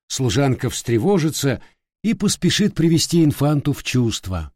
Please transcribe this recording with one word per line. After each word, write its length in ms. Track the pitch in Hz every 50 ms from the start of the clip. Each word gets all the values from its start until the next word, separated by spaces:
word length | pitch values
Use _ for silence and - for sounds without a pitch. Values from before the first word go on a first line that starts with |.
| _
служанка 640 | - - - 131 117 - 139 139 131 120 - 135 113
встревожится 880 | - - - 120 117 110 123 196 208 165 151 160 - - 139 135 113 - - - _ _ _ _ _ _ -
и 120 | 220 226
поспешит 580 | - 208 196 - - - 170 - - 208 - -
привести 500 | - 160 165 165 143 - - 170 170 160
инфанту 480 | 147 - - 139 147 151 139 - 147
в 120 | 131 - -
чувство. 680 | - - 127 120 110 - - - 92 92 85 80 71 -